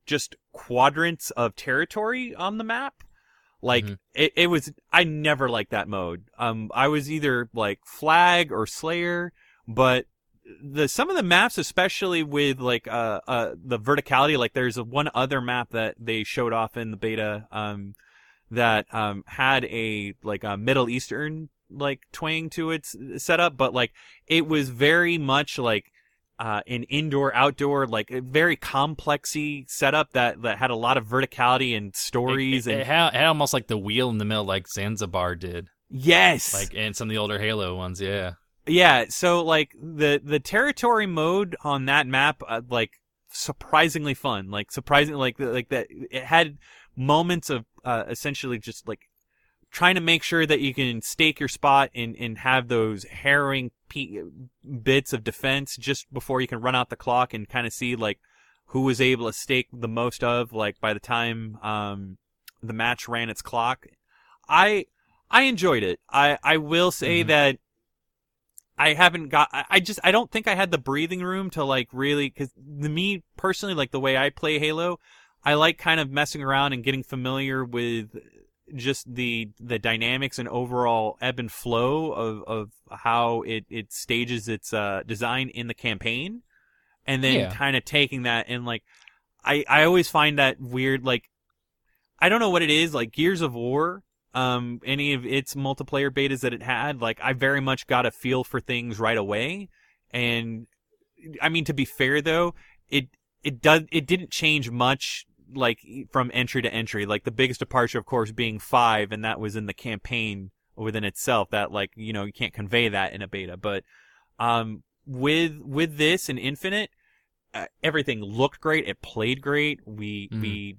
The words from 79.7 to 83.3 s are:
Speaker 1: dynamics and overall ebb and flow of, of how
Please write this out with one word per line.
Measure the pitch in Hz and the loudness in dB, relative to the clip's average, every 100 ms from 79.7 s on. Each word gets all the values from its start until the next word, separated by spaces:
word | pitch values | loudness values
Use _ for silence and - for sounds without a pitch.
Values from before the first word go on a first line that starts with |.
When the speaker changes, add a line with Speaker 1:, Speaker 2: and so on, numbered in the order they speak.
| 117 | -2
Speaker 1:
dynamics | 117 113 117 131 135 - | 0 0 0 -2 -2 -6
and | 120 | -6
overall | 120 123 123 120 113 110 - | -4 -2 0 2 2 0 -2
ebb | 123 123 | -4 -4
and | 117 | -6
flow | - 120 117 123 151 160 | -8 -2 0 2 0 -2
of, | 92 113 107 | -4 -4 -6
of | - 110 107 - _ | -6 -8 -8 -14 _
how | 110 120 117 117 | -8 -2 2 2